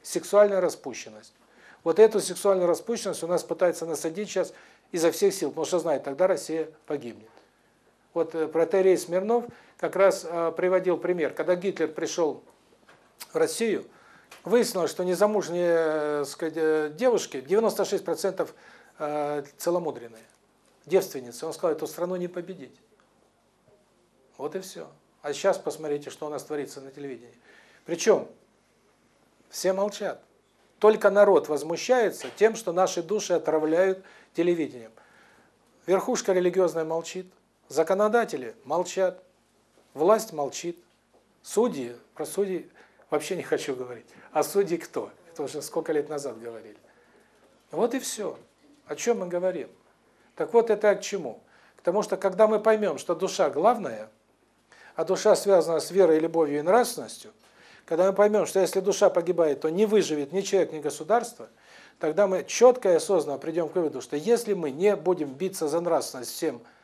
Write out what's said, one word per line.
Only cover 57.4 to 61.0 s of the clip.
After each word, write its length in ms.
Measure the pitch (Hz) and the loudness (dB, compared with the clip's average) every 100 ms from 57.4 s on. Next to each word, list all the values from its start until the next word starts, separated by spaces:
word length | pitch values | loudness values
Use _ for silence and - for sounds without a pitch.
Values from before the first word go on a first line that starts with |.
| _ _ - - | _ _ -20 -20
когда 220 | - 165 190 | -4 2 2
мы 60 | |
поймём, 340 | 190 208 208 160 | 4 4 4 2
что 140 | 190 | 2
если 200 | 175 190 | 0 0
душа 280 | 190 - 202 | -2 2 2
погибает, 500 | 175 170 175 156 139 | 4 0 2 0 0
то 80 | 160 | -2
не 180 | 165 214 | 0 2
выживет 460 | 208 147 151 143 | 4 2 -2 -4
ни 80 | 185 | -4
человек, 320 | 196 196 147 | 0 0 0
ни 80 | 151 | -2
государство, 680 | 147 - | -6 -6